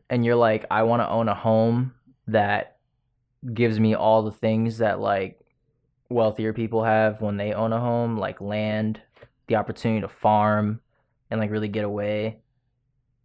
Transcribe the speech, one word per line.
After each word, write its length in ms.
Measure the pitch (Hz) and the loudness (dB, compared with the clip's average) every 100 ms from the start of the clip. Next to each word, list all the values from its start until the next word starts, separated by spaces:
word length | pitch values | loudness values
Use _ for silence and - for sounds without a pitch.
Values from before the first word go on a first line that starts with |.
| - | -4
and 120 | 123 | 0
you're 120 | 117 120 | 2 4
like, 300 | 117 110 - | 4 2 0
"I 140 | 107 | 0
wanna 260 | 113 120 110 | 2 2 0
own 180 | 113 110 | -2 -2
a 60 | |
home 640 | 101 113 110 113 117 127 - _ _ - | -2 2 2 2 2 -2 -8 _ _ -2
that 480 | 107 101 104 - _ _ _ _ _ _ _ 127 | 0 2 -2 -4 _ _ _ _ _ _ _ -8
gives 260 | 113 120 110 | 0 0 4
me 160 | 110 107 | 2 2
all 260 | 110 110 | 4 4
the 80 | 107 | 2
things 480 | - 113 110 113 113 | -4 -2 0 0 0
that, 200 | 110 98 | -2 0
like, 400 | 104 98 95 - _ _ _ _ _ _ - | -2 -2 -4 -10 _ _ _ _ _ _ -4
wealthier 420 | 120 110 107 110 | 0 0 0 -4
people 320 | 110 110 113 | -2 -2 0
have 380 | 113 110 110 110 | 2 4 2 0
when 160 | 104 101 | -4 -4
they 160 | 104 | -4
own 180 | 101 113 | -2 -2
a 80 | 113 | -2
home, 380 | 123 117 117 110 | 0 -2 -2 -2
like 240 | 98 - | -6 -6
land, 600 | 101 107 107 107 107 107 _ _ - _ - | -6 -4 -2 -2 -2 -4 _ _ -20 _ -4
the 80 | 107 | -2
opportunity 460 | 104 - 117 110 | -2 -4 -2 -2
to 80 | 90 | -4
farm, 720 | - 113 107 107 107 104 113 _ _ _ _ - | -2 2 4 4 2 0 -4 _ _ _ _ -8
and, 80 | 110 | -4
like, 120 | 107 | -2
really 180 | 107 107 | -2 -4
get 160 | 104 104 | -4 -4
away," 560 | 104 104 107 110 110 _ _ _ _ _ _ _ _ | -4 -4 -2 -4 -8 _ _ _ _ _ _ _ _